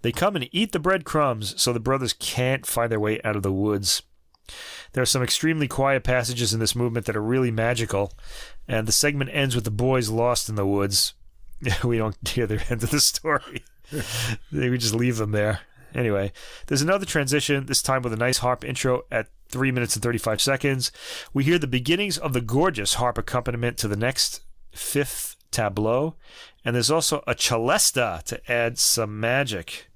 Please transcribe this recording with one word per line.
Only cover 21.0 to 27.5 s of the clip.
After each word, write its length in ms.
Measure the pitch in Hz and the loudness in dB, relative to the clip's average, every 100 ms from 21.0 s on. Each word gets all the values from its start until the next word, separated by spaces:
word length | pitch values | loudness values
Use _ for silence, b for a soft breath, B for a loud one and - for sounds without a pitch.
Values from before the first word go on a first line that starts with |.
| B B B | B B B
We 100 | 135 | 0
hear 140 | 139 170 | 4 4
the 80 | 151 | 2
beginnings 500 | 127 123 175 208 147 | -2 0 0 0 -2
of 160 | 151 | 0
the 80 | 127 | -2
gorgeous 540 | 113 123 175 - 101 | 2 2 2 2 -2
harp 240 | - 123 120 | 0 0 0
accompaniment 580 | 107 123 123 120 120 120 | -2 -2 -2 -2 -2 -2
to 100 | 107 | -2
the 80 | 101 | 0
next 440 | 120 131 - - - - - | 0 0 -2 -2 -14 -18 -18
fifth 640 | - - 143 139 - - - _ | -10 -2 0 0 -4 -8 -10 _
tableau, 640 | - 107 98 107 120 156 - B B B B | -2 0 0 2 2 0 -4 B B B B
and 100 | - | -2
there's 160 | 120 113 | 2 4
also 320 | 156 156 147 - | 2 2 -2 -2
a 80 | |
celesta 880 | 127 - | 0 0